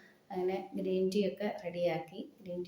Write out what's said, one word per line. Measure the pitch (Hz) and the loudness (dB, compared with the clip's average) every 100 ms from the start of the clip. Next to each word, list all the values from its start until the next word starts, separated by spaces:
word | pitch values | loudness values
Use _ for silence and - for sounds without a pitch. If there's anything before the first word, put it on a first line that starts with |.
| - - - | -16 -20 -8
അങ്ങനെ | 185 180 190 - 196 | -2 0 0 -2 -2
ഗ്രീൻ | 190 185 190 | 2 4 4
ടീ | 202 190 | 4 2
ഒക്കെ | - 208 - | 2 -4 -4
റെഡിയാക്കി | 175 175 175 160 - 185 - - | -6 0 2 2 -2 -10 -12 -14
ഗ്രീൻ | 185 180 | -8 -6